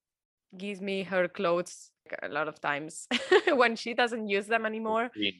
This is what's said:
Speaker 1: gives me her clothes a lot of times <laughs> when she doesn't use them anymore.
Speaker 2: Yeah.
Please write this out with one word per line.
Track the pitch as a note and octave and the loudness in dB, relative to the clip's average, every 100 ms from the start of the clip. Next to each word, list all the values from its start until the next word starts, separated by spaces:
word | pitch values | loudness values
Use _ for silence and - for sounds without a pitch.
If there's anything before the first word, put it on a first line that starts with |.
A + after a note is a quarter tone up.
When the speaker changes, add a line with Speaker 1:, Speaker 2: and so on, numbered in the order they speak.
| _ _ _ _ _ F#3 | _ _ _ _ _ -10
Speaker 1:
gives | G3+ F#3+ | -8 -6
me | G3 F#3+ | -4 -4
her | F3 F#3+ F3+ | 0 0 0
clothes | G3 F3+ F3 F3 - - _ - - | 0 0 2 -2 -10 -20 _ -12 -10
a | F#2 | -6
lot | C#3+ D#3 | -4 -4
of | - | -4
times | D3+ C#3+ D#3 - - | -2 -2 -4 -10 -4
<laughs> | A#3+ - G4 F#4 | -2 4 4 6
when | C#4 A#3 A3+ | 4 4 2
she | A3+ | -4
doesn't | A#3+ A#3+ A#3 G#3+ | 0 0 0 -2
use | G3 G#3 | -2 0
them | A3+ A3 | 0 0
anymore. | A3 A3 A3 A#3+ | -4 -2 0 -2
Speaker 2:
Yeah. | - G3 | -2 -2